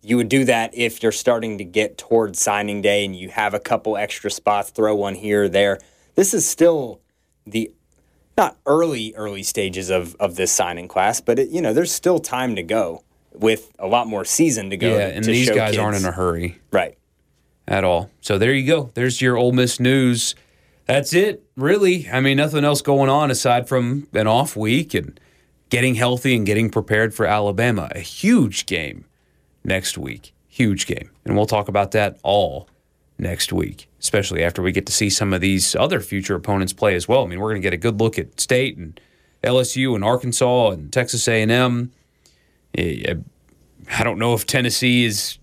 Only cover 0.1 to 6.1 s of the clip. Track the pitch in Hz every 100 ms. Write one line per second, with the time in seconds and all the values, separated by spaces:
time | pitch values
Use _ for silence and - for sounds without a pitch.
0.1 | 120 113 135 127 117 113 117 120 117 113
1.1 | - 127 117 113 101 90 104 107 - -
2.1 | 113 104 90 - 101 104 101 101 104 101
3.1 | 92 92 113 104 101 - 113 107 101 104
4.1 | - 101 - - 101 101 - 107 104 101
5.1 | 95 104 104 101 98 101 196 _ _ _